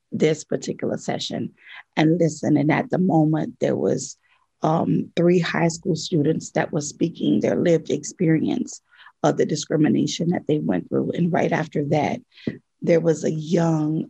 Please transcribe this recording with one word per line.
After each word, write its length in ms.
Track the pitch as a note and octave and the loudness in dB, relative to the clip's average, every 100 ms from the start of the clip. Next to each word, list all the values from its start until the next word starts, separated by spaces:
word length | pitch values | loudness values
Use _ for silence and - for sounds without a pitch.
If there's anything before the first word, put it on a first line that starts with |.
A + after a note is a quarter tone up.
| _ | _
this 360 | - D#3 D3+ - | 0 0 0 -4
particular 520 | C#3+ - - - - | -6 -6 -6 -4 -6
session 540 | - - - - E3+ _ - - - - | -6 -6 -6 -6 -8 _ -20 -20 -14 0
and 200 | D#3 F3 | 2 4
listened. 400 | E3 D#3+ - D3 | 2 0 0 2
And 140 | C#3+ | 2
at 180 | D3 - | 0 0
the 80 | - | 0
moment, 580 | F#3 D#3+ D#3 D#3 - - | 2 4 4 2 -2 -2
there 160 | C#3 B2 | -2 0
was, 400 | E2 - - - _ _ _ _ | 0 -2 -4 -14 _ _ _ _
um, 500 | D#3+ E3 - E3 - - | 0 0 2 0 -2 0
three 220 | E3+ F3+ | 4 4
high 280 | E3 D#3 E3 | 2 0 0
school 300 | E3 - D#3+ | -2 -4 -4
students 540 | - E3+ C#3+ E3 - | -2 0 2 0 -2
that 200 | - - | -4 -2
were 80 | D#3 | -4
speaking 600 | D3 - E3+ - D3+ D3 | -6 -4 -4 -2 0 2
their 160 | - G#2 | 2 0
lived 320 | F3 D#3+ - | 2 2 2
experience 920 | D3 - - D#3+ D#3+ - - - - _ _ - _ | -6 -6 -2 2 2 2 -2 -4 -10 _ _ -20 _
of 120 | D3+ C#3+ | -2 2
the 100 | C#3+ | 0
discrimination 840 | D3+ - D#3 D3+ C#3 D3+ - E3+ | -2 -2 0 2 2 0 -2 -2
that 180 | F3+ - | -2 0
they 120 | D3+ | -2
went 280 | D#3 F2+ - | 0 -2 -2
through. 240 | C3+ C3+ | -4 -2
And 220 | - F3 | 0 0
right 180 | E3+ E3+ | 2 0
after 320 | E3 D#3+ D#3 C#3+ | 0 -2 -4 0
that, 320 | D3+ G#2+ - - - - - _ _ | 0 0 -4 -10 -10 -8 -8 _ _
there 200 | D#3 E3 | 2 2
was 240 | E3 D#3+ F3 | 4 0 0
a 60 | |
young 760 | D#3 D#3 E3+ E3 D#3+ D3+ D#3+ - | -4 -2 0 2 0 0 -2 -4